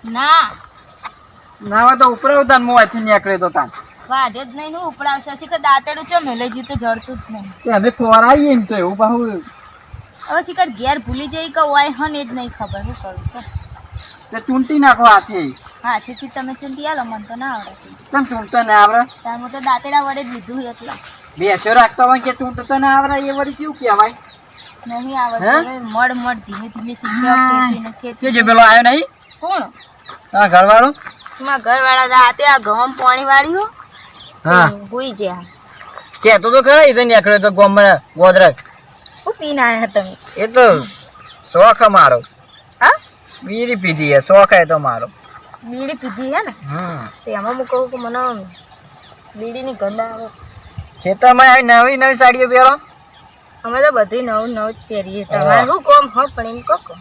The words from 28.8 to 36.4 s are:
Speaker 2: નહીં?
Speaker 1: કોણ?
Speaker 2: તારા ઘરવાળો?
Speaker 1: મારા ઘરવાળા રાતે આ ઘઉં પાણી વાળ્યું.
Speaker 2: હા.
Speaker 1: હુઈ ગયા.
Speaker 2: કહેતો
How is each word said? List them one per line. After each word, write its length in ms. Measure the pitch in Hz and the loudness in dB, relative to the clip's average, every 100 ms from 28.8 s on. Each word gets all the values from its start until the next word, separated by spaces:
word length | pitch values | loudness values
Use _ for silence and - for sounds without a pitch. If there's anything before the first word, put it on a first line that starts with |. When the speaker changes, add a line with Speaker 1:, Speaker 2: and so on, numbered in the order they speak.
Speaker 2:
નહીં? 220 | 240 285 - _ _ - | 4 0 -4 _ _ -12
Speaker 1:
કોણ? 220 | 330 381 208 _ _ _ - - _ | -6 -6 -6 _ _ _ -20 -20 _
Speaker 2:
તારા 160 | 196 202 | 0 4
ઘરવાળો? 480 | 180 196 220 262 294 - - - - | 6 6 6 4 0 -20 -20 -20 -14
Speaker 1:
મારા 160 | 269 269 | -6 -4
ઘરવાળા 480 | - 254 262 262 254 | -2 0 2 2 2
રાતે 380 | 254 247 247 | 4 4 4
આ 140 | 285 269 | 2 2
ઘઉં 360 | 208 220 254 | 0 -2 -2
પાણી 320 | 262 254 254 277 | 0 0 0 2
વાળ્યું. 440 | 269 294 359 440 - - - - - - _ 160 | 2 2 -4 -6 -12 -20 -20 -20 -20 -20 _ 0
Speaker 2:
હા. 260 | 180 160 202 196 | 2 2 -2 -12
Speaker 1:
હુઈ 200 | 233 262 | -10 -10
ગયા. 320 | 202 196 180 175 _ _ - - - - - | -8 -10 -10 -18 _ _ -20 -20 -20 -18 -2
Speaker 2:
કહેતો 280 | 214 208 | 2 2